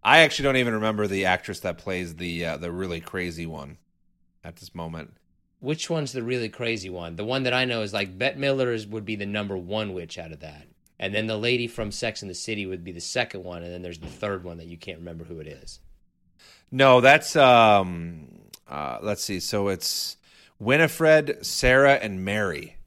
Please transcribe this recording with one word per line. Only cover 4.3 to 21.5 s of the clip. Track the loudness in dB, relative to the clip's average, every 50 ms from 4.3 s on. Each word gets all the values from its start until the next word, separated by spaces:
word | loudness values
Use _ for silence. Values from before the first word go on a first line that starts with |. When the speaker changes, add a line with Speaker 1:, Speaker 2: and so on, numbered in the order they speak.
| _ _ _
Speaker 1:
at | -20 -18 -18
this | -20 -18 _
moment. | -10 -10 -10 -10 -12 -14 -16 -20 _ _ _ _ _ _ _ _ _
Speaker 2:
Which | -6 -6 -6 -6 -4 -4
one's | -4 -4 -4 -4
the | -6 -8
really | -4 -4 -4 -4 -4 -6
crazy | -8 -6 -6 -4 -4 -6 -6 -10
one? | -10 -10 -10 -10 -8
The | -8 -6
one | -4 -4 -2 -2
that | 0 0
I | 0 0
know | 0 -2 -4
is, | -4 -4 -4
like, | -4 -6 -6 -6
Bette | -4 -4 -4 -2 -2
Midler | -2 -2 0 0 0 -2 -2
is, | -4 -6
would | -8 -10 -10 -8
be | -6 -6
the | -6 -6
number | -6 -4 -6 -4 -4 -6 -8
one | -6 -6 -4 -4 -4 -4 -6
witch | -8 -10 -12 -12 -14
out | -14 -14 -14
of | -16
that. | -16 -18 -18 -18 -20 _ _ _ _ _ _ _
And | -8 -4 -2
then | -2 -2
the | -2 -2 -2
lady | 0 0 0 0 -2 -4
from | -6 -6 -6 -6
Sex | -6 -4 -6 -6 -6 -6
and | -12 -12
the | -10
City | -10 -8 -6 -6 -6 -6 -6
would | -8 -8 -10
be | -12
the | -12 -12
second | -10 -6 -4 -4 -4 -4 -6 -12 -12
one. | -10 -12 -10 -10
And | -12 -12
then | -12
there's | -12 -12 -12 -12
the | -14 -16
third | -12 -8 -6 -6 -6 -6 -8
one | -12 -14 -14
that | -14 -16
you | -16 -16
can't | -14 -16 -14 -14
remember | -14 -14 -12 -14 -14
who | -14 -14 -14
it | -14 -16
is. | -16 -18 -18 -20 -20 -20 _ -20 -20 _ _ _ _ _ _ _ _ _ _ _ _ _ _ _
Speaker 1:
No, | 2 4 8 8 8 10
that's, | 10 8 8 8 6 2 4
um, | 6 8 10 10 10 10 8 8 6 4 2 -4 -8 -8 -10 -10 -12 -16 -18 -20 -20 _ _ -20 -20 _ -14
uh, | -10 -8 -8 -8 -8 -6
let's | -6 -6 -4 -4 -4
see. | -6 -6 -6
So | -6 -4 -4 -2 -2 -2
it's | -2 -4 -4 -6 -4 -4 -6 -8 -10 _ _ _ _ _ _ _ _ _
Winifred, | 0 2 4 4 4 4 2 2 6 6 6 6 6 2 -4 -6 -6
Sarah, | -6